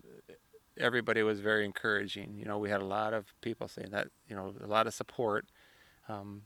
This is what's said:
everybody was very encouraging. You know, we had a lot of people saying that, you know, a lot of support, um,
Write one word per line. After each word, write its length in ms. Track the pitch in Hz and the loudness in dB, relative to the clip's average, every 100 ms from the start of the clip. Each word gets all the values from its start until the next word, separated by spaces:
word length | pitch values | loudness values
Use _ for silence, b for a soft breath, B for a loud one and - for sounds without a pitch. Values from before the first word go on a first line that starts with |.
| - - - - _ - _ - | -20 -20 -20 -20 _ -20 _ 0
everybody 440 | 123 123 110 113 | 2 2 4 4
was 180 | 107 104 | 4 4
very 260 | 104 107 104 | 4 4 2
encouraging. 680 | - 113 101 101 101 101 104 | -2 0 2 0 -6 -10 -10
You 80 | 107 | -4
know, 100 | 104 | -2
we 140 | 101 | 0
had 100 | 101 | 0
a 60 | 98 | 0
lot 260 | 101 107 | 0 0
of 140 | 110 101 - | -2 -4 -8
people 260 | 117 113 107 | -6 -6 -8
saying 220 | - 98 | -10 -6
that, 180 | 101 - _ - | -2 -4 _ -12
you 80 | |
know, 200 | 101 95 101 | -8 -8 -8
a 20 | 107 | 0
lot 200 | 107 113 | 4 4
of 80 | |
support, 500 | - - - 117 104 - b b b b b - | 0 -8 -2 0 0 -4 b b b b b -12
um, 360 | 104 101 101 | -10 -10 -12